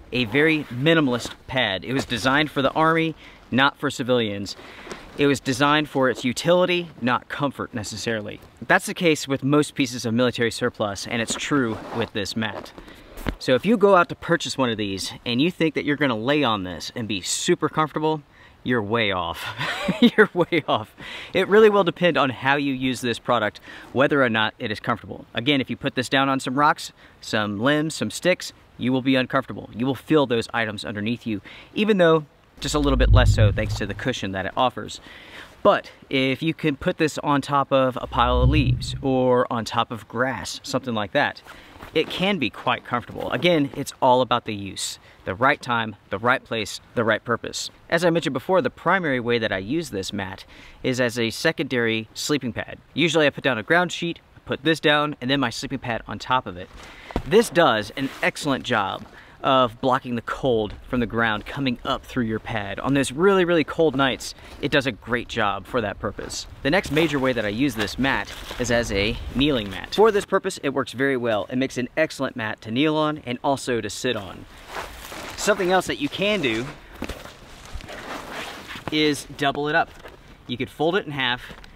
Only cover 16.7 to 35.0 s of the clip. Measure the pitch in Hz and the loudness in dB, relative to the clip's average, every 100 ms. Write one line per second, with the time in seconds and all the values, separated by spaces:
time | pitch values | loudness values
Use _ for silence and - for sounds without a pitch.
16.7 | 80 - - 107 101 - - - 175 147 | -8 -10 -8 -4 -4 -4 -2 0 0 0
17.7 | - 156 160 156 156 - - - - 117 | 0 -2 0 -2 -2 -6 -20 -20 -8 -2
18.7 | 123 101 117 104 92 85 - - 113 139 | 0 2 0 2 0 -4 -6 -8 -6 -6
19.7 | - - - 240 - 202 175 160 165 - | -4 -2 4 4 6 4 2 0 0 0
20.7 | 120 107 - - - - 175 190 202 220 | -2 -2 -16 -16 -14 -4 0 4 8 8
21.7 | 202 170 - 175 143 127 117 135 147 143 | 8 2 2 2 4 2 2 2 2 0
22.7 | 127 131 117 120 113 - 120 104 - - | -2 -2 -2 -2 -2 0 2 2 -4 -16
23.7 | - - 113 147 147 123 110 107 - 101 | -18 -4 2 4 4 4 2 0 -2 -6
24.7 | 107 - 120 92 104 - - 120 143 120 | -4 -2 -2 -4 -16 -10 -4 0 0 0
25.7 | 113 139 - 120 135 135 135 - 131 147 | -4 -4 -4 0 2 2 0 -2 2 2
26.7 | 165 - - - - - 113 104 101 123 | 2 -4 -16 -20 -20 -4 -2 -2 0 2
27.7 | 151 156 - 110 - 175 180 - - - | 2 0 -4 -6 -2 0 0 -4 -16 -20
28.7 | - 117 131 127 131 123 - - 104 107 | -6 0 0 4 2 2 -2 -4 -10 -10
29.7 | 104 127 127 - 151 131 117 - 117 110 | -4 -2 -2 2 4 4 0 -2 -2 -2
30.7 | 104 - 107 104 120 117 101 - - - | -4 -6 -4 -4 -4 -4 -6 -6 -20 -8
31.7 | - 214 202 165 160 147 _ _ - 139 | -2 2 6 6 6 2 _ _ -10 -2
32.7 | 151 143 131 123 127 117 - 107 101 104 | 2 4 4 8 8 8 6 4 4 -2
33.7 | 107 104 98 131 120 98 95 92 - 127 | -2 -4 -4 -4 -2 -4 -4 -4 0 0
34.7 | 117 104 - | -2 -12 -14